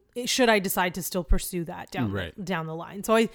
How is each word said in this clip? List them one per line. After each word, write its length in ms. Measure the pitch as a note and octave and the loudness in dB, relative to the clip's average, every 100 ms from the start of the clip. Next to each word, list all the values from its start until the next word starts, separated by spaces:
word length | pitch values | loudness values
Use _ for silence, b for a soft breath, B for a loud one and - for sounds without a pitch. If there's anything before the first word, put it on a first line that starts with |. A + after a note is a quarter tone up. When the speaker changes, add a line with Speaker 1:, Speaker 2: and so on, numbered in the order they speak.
| _ A#3+ B3 | _ -8 -2
Speaker 1:
should 220 | - A#3+ | 2 4
I 100 | G#3+ | 4
decide 340 | F#3+ G3 F3+ F#3+ | 2 0 -2 -2
to 80 | |
still 200 | - F#3 | -6 -4
pursue 400 | E3 - - F3+ E3 | 2 2 2 -6 -6
that 240 | F3 - | -8 -10
down, 200 | F#3+ G#2+ | -4 -2
Speaker 2:
Right. 340 | G2 E3 - F3 | -2 -6 -8 -6
Speaker 1:
down 220 | F3 D#3+ | -4 -4
the 80 | D#3+ | -8
line." 280 | E3+ G3+ | -10 -6
So 120 | G#3+ A3+ | 2 4
I, 140 | A3+ | 4